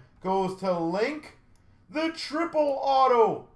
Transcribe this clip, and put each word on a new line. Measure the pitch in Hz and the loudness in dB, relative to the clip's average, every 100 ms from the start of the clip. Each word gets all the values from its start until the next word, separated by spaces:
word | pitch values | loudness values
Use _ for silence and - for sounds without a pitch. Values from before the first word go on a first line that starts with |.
| - _ | -20 _
goes | 185 190 185 185 | -4 -2 -2 -4
to | 190 175 | -4 -2
Link. | 165 185 247 302 - - _ _ _ _ _ | -2 -2 -2 -4 -12 -20 _ _ _ _ _
The | 302 320 330 | -4 -4 -6
triple | - 294 339 311 285 269 | -8 -4 -2 0 0 0
auto, | 269 269 262 233 208 147 - | 0 4 4 6 4 2 -8